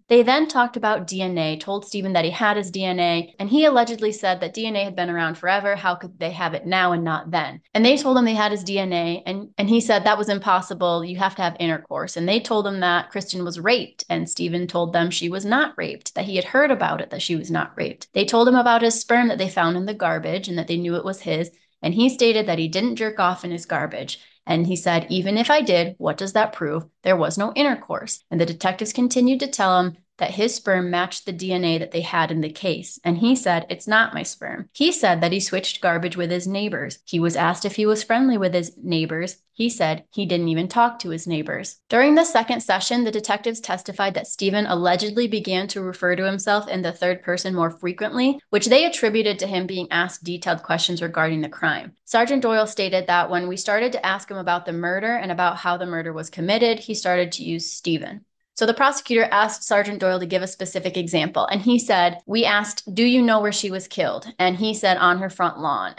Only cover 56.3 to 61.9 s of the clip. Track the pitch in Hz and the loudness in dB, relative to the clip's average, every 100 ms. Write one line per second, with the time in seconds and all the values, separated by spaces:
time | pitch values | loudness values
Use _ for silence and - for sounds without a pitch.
56.3 | - 170 220 233 226 - 208 185 180 175 | -6 0 2 2 2 -4 -4 0 2 0
57.3 | - 165 165 165 - - 160 - 208 _ | -2 -6 -6 -6 -8 -2 -2 -4 -14 _
58.3 | _ _ - 226 233 277 285 - 233 226 | _ _ -2 0 4 2 2 0 2 4
59.3 | 202 220 - - 202 208 202 190 185 180 | 4 2 -2 0 0 0 -2 0 0 -2
60.3 | 185 185 - 185 190 185 180 170 170 151 | -2 -4 -8 -8 -6 -4 -4 -2 0 0
61.3 | - 101 202 208 240 240 | 0 0 0 2 2 4